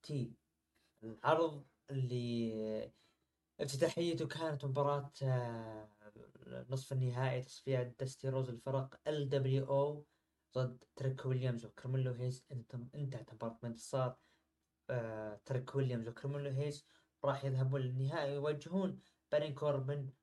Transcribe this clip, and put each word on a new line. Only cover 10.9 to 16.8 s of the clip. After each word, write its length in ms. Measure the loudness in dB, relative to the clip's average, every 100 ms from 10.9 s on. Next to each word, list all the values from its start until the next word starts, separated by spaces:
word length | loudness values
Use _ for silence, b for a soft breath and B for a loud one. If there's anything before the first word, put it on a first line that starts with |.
| -2
تريك 300 | -2 0 0
ويليامز 400 | 2 2 0 -4
وكارميلو 460 | -10 -2 2 2
هيز. 320 | 0 -2 -2 _
انت-، 420 | -10 -8 -10 -10
انتهت 400 | -6 -4 -4 -10
مباراة 240 | -6 -6 -4
بانتصار، 540 | -6 -6 -2 0 0 -2 b b b _ _ _ -4
آه، 500 | -2 -2 -4 -6 -8
تريك 300 | -2 -2 0
ويليامز 340 | 0 2 2 -2
وكارميلو 420 | -4 -4 -2 -2
هيز. 360 | 0 0 -2